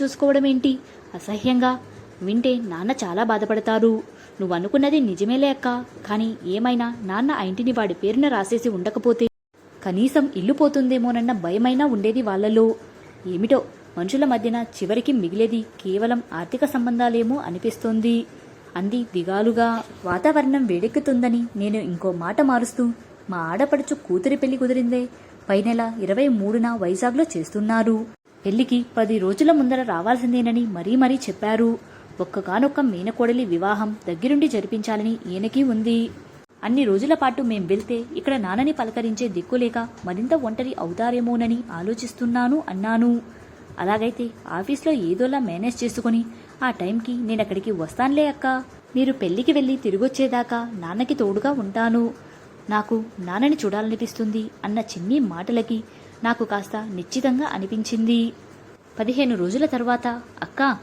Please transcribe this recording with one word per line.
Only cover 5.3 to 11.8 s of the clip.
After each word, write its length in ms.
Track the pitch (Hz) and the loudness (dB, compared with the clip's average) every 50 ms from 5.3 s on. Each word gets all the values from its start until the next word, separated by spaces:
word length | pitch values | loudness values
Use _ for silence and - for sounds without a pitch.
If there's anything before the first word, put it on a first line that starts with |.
| 247 262 277 285 | 2 2 2 2
అక్క, 360 | 269 269 - 254 247 240 247 - - - - | 0 0 -2 -2 -4 -4 -6 -10 -14 -14 -8
కానీ 280 | - 208 214 220 226 220 - - | -4 -2 -2 -2 -2 -4 -6 -6
ఏమైనా 500 | 175 185 214 233 247 247 233 233 233 240 240 | -4 -2 0 0 0 0 0 -2 -4 -6 -8
నాన్న 280 | 220 185 185 208 254 277 | -6 -4 -2 0 0 0
ఆ 120 | 302 - | 0 -2
ఇంటిని 300 | 196 185 185 190 240 247 | -2 -4 -4 -2 -2 0
వాడి 220 | 247 240 214 196 - | 0 0 0 0 -2
పేరున 340 | - - 196 220 254 285 294 | -2 -2 0 2 2 2 2
రాసేసి 400 | 254 208 196 196 233 226 233 247 | 2 0 0 0 0 0 0 0
ఉండకపోతే 580 | 208 180 180 214 214 - - 240 233 233 233 226 - _ _ _ _ _ - - - - - | -2 -2 -2 -4 -4 0 2 2 4 4 2 0 0 _ _ _ _ _ -20 -20 -18 -10 -6
కనీసం 440 | 190 180 190 233 262 - 311 277 285 - | -2 0 2 2 4 4 2 2 2 0
ఇల్లు 160 | 190 175 214 | 0 0 0
పోతుందేమోనన్న 800 | 277 285 311 285 285 285 262 254 262 254 233 247 233 233 233 240 | 4 4 4 4 4 4 2 2 2 2 2 0 0 0 0 0
భయమైనా 540 | 247 202 170 170 180 214 233 254 254 254 | 0 -2 -2 -2 0 2 2 2 4 4